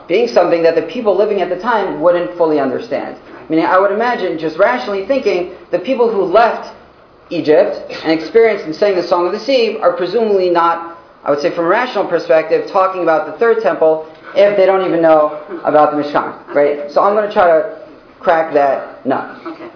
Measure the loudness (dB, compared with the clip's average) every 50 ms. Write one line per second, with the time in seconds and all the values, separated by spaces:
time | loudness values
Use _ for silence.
0 | -8 -2 0 0 0 2 2 2 2 4 2 2 2 2 2 2 -2 -4 -8 -4
1 | -2 0 0 2 0 0 0 -2 -2 -4 -4 -6 -2 -2 -2 -2 -2 -4 -4 0
2 | 2 2 2 2 0 -4 -2 -2 0 0 2 0 0 -2 -4 -6 -6 -6 -6 -6
3 | -6 -8 -12 -16 -20 -20 -20 -20 -8 -2 -2 0 0 2 2 2 2 2 0 0
4 | -2 -2 -2 -2 -4 -4 -4 -4 -6 -6 0 2 2 2 2 -2 -4 -6 -6 -6
5 | -4 -2 -2 0 0 0 -2 -2 -4 -6 -10 -16 -10 -6 -4 -4 -2 -2 0 0
6 | 0 0 2 0 -2 2 4 4 4 4 2 -4 -10 -14 -18 -20 -20 -20 _ _
7 | _ _ _ _ _ -8 -6 -4 2 4 4 4 4 2 0 -8 -10 -12 -14 -8
8 | -2 -2 -2 -2 -2 0 2 4 4 4 2 -2 -6 -8 -4 0 0 0 0 0
9 | 0 0 0 0 0 -2 -4 -4 -2 0 0 2 2 0 -2 0 0 0 0 0
10 | -4 -2 0 0 0 2 0 2 2 2 2 2 2 2 0 -2 -6 -12 -16 -18
11 | -20 -20 -20 -12 -4 -2 -2 0 0 -2 -2 -2 0 0 0 0 0 -2 -4 -4
12 | -4 -2 -2 -4 0 2 2 2 2 2 -2 -2 -2 0 0 0 0 0 -2 -2
13 | -2 0 0 0 -2 -4 -4 -2 0 2 2 2 0 -2 0 2 2 2 2 0
14 | -4 -12 -18 -20 -20 -6 2 2 2 4 4 4 2 4 4 2 0 0 0 2
15 | 4 4 6 6 4 2 -2 -6 -12 -12 -14 -6 -4 0 4 4 4 4 2 -2
16 | -4 -2 -2 -4 -4 -4 -10 -14 -18 -4 0 0 2 2 0 -2 -6 -4 -2 0
17 | 2 2 2 0 -2 -2 0 2 4 4 4 2 2 -2 -8 -14 -18 -20 -20 -20
18 | -20 -20 -20 _ -2 0 0 0 0 0 0 2 2 2 0 -2 -6 -12 -16 -10
19 | -6 -4 -4 -4 -4 -10 -14 -16 -14 -16 -14 -14 -18 -20 -20